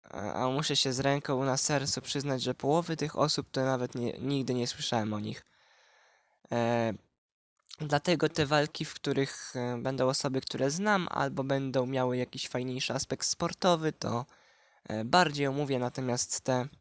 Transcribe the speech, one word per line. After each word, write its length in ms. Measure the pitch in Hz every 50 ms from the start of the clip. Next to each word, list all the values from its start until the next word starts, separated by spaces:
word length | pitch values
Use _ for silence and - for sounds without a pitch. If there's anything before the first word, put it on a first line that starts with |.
| _
a, 300 | - - 73 98 104 -
a 140 | 92 123 127
muszę 280 | 131 139 151 - 147
się 180 | 135 - 135 127
z 60 | 123
ręką 440 | 135 139 139 143 143 - 143 127 135
na 140 | 135 127 135
sercu 440 | - - 156 139 135 143 - 139
przyznać, 400 | - - - 143 135 143 135 127
że 120 | 120 127 127
połowy 440 | - - 135 147 170 170 170 165 151
tych 220 | 143 151 - -
osób 320 | 135 151 - - 135 _
to 140 | - 135 131
nawet 300 | 131 131 123 123 123 -
nie, 180 | 127 120 117 -
nigdy 400 | - - 135 143 139 131 117 123
nie 140 | 123 120 123
słyszałem 460 | - - - - - 117 104 107 107
o 60 | 104
nich. 260 | 104 107 - - - _ _ _ _ _ _ _ _ _ _ _ _ _ _ _ _ _ _ _ _ -
E, 420 | - 120 117 117 120 117 117 113 104 101 _ _ _ _ _ _ _ _ _ _ _ _ _ _ - -
dlatego 500 | 160 147 147 147 - - 175 143 165 147
te 160 | - - 156
walki, 400 | 139 151 151 147 151 - - 160
w 80 | - -
których, 600 | - _ 143 139 131 135 - - - - - -
e, 220 | 131 123 123 123 120
będą 300 | 120 135 135 135 131 127
osoby, 340 | 135 - - 143 131 135
które 300 | - - - 139 135 139
znam, 360 | 143 175 202 214 208 190 175 -
albo 320 | - - 139 139 135 139 135
będą 420 | 135 139 135 135 135 127 139 127
miały 320 | 127 135 135 127 127 123 127
jakiś 300 | 127 123 - 139 - -
fajniejszy 460 | - 127 123 131 127 127 - - -
aspekt 320 | 135 - - 139 - -
sportowy, 680 | - - _ - 170 - - - 190 175 160 160 156 147
to, 320 | _ - - 110 117 127 _ - _ _ _ _ _ _ _ _ _ _
e, 220 | - 107 107 110
bardziej 420 | 120 147 180 180 160 143 143 143 135
omówię, 320 | 135 143 147 135 139 127
natomiast 640 | 123 123 - - 131 127 120 123 - - - -
te 260 | _ - 131 127 123 139 - -